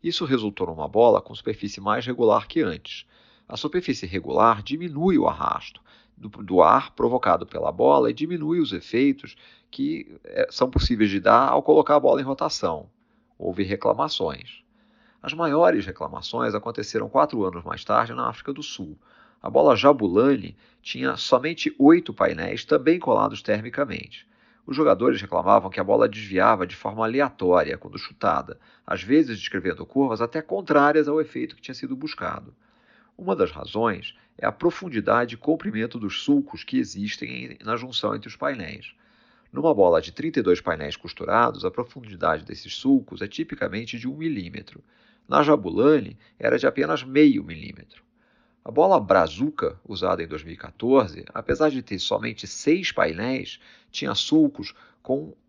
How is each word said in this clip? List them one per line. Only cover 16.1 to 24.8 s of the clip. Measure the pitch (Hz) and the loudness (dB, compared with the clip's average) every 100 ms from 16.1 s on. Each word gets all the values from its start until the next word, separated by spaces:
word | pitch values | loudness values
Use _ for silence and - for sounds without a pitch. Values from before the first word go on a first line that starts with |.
| - - 120 117 | -10 -8 -4 -2
aconteceram | 104 117 117 110 113 107 | -4 -6 -8 -6 -6 -2
quatro | 135 151 123 | 0 2 0
anos | 92 87 | -4 -6
mais | 85 82 | -10 -12
tarde | - 113 117 | 0 0 0
na | 120 120 | -6 -8
África | 120 - | -8 -12
do | 143 | -10
Sul. | 147 - 101 - _ _ _ _ | -12 -12 -14 -14 _ _ _ _
A | - | 0
bola | 123 151 113 | 4 6 6
Jabulani | 139 139 101 92 135 131 - - _ _ | 6 4 4 4 4 2 -4 -16 _ _
tinha | - 123 131 - | -12 -6 -4 -4
somente | - 127 147 170 151 - | 0 2 0 -4 -6 6
oito | 139 175 175 | 8 8 4
painéis, | - 85 80 85 107 - | -2 0 0 -6 -8 0
também | 151 131 175 | 2 2 0
colados | - 107 104 107 | 2 2 2 -2
termicamente. | - 107 113 127 139 - - - _ _ _ _ - | -4 -4 -4 -6 -6 -6 -14 -20 _ _ _ _ -8
Os | |
jogadores | 139 | 0